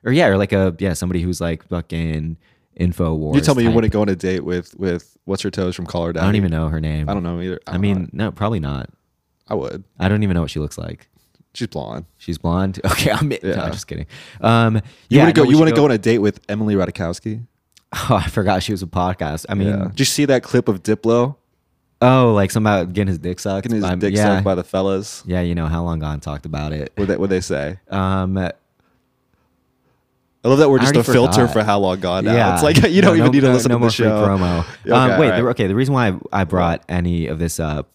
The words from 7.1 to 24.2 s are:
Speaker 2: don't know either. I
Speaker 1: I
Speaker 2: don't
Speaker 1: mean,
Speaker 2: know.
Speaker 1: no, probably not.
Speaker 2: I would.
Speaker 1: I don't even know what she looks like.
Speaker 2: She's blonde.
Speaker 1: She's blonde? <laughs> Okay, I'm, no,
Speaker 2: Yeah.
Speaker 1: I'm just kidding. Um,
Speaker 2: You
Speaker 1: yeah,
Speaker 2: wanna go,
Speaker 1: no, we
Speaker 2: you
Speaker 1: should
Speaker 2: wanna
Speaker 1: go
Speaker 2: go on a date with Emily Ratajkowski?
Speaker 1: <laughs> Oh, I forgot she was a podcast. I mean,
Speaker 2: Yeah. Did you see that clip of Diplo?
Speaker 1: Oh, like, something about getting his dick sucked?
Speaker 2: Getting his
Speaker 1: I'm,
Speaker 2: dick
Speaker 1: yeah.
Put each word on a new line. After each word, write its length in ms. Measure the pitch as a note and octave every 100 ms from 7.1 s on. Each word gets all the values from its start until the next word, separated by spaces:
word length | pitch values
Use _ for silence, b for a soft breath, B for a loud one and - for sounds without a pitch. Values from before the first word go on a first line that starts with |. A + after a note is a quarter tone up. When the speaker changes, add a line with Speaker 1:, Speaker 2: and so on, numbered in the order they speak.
Speaker 2:
don't 100 | G2+
know 160 | E2+ E2+
either. 180 | F#2 F2+ -
I 40 |
Speaker 1:
I 20 |
Speaker 2:
don't 80 | F2+
Speaker 1:
mean, 300 | G2+ F#2+ F2
Speaker 2:
know. 140 | D2+ G#2+
Speaker 1:
no, 60 |
probably 280 | - G#2 A2
not. 300 | C#2+ C#2 - _ _ _ _ _ _
Speaker 2:
I 60 |
would. 280 | G#2 C2 - F#2+ _
Speaker 1:
I 100 | F#2
don't 140 | G#2
even 120 | G#2
know 80 | F2
what 80 | D#2
she 100 | D#2
looks 180 | D2+ -
like. 300 | D#2+ D#2+ _ _ _ _ _
Speaker 2:
She's 140 | - A#2
blonde. 360 | D#2+ A1+ A#1 F2 _
Speaker 1:
She's 180 | - E2
blonde? 440 | E2+ F2 F#2+ F#2+
<laughs> 20 |
Okay, 260 | G2 - D3
I'm, 200 | G#2+ D3+
no, 60 | B2
Speaker 2:
Yeah. 200 | F#2+ -
Speaker 1:
I'm 100 | -
just 140 | - -
kidding. 180 | - D2+ B B B
Um, 340 | A2 A#2 A2+ A2
Speaker 2:
You 60 | b b b
Speaker 1:
yeah, 140 | C#3+
Speaker 2:
wanna 100 | D#3+
go, 100 | D#3+
Speaker 1:
no, 40 | C3
we 40 |
Speaker 2:
you 40 | D3+
Speaker 1:
should 40 |
Speaker 2:
wanna 100 | D#3+
Speaker 1:
go 60 | D3+
Speaker 2:
go 60 | D3
on 40 |
a 40 | A2+
date 220 | G#2 A#2
with 200 | G#2 - -
Emily 240 | G#2 G#2+
Ratajkowski? 720 | G2+ F2 - E2+ F2 A2 A2 A#2 _ _
Speaker 1:
<laughs> 220 | _ _
Oh, 220 | - - G#2+
I 60 | E2
forgot 340 | - G2 F#2
she 100 | -
was 100 | G2
a 40 | F2
podcast. 600 | F#2 F2+ F#2 D#2 D#2+ -
I 60 |
mean, 140 | G2+ F#2+
Speaker 2:
Yeah. 160 | G2 F#2+
Did 100 | G2+
you 40 |
see 220 | C3+ - C#3+
that 160 | B2+
clip 260 | - B2+ A#2
of 140 | F#2+
Diplo? 540 | - G#2+ A2+ A#2+ B2 D3 _ _ _ _ _ _
Speaker 1:
Oh, 320 | B2 C3 B2
like, 160 | G#2 G2
something 200 | A#2 G#2+
about 220 | G2+ F2
getting 160 | F2+ G2
his 100 | E2+
dick 200 | E2+ F2+
sucked? 220 | G#2 G2
Speaker 2:
Getting 140 | A2+ A2+
his 80 | F2+
Speaker 1:
I'm, 120 | F2+
Speaker 2:
dick 160 | G2+
Speaker 1:
yeah. 200 | G2+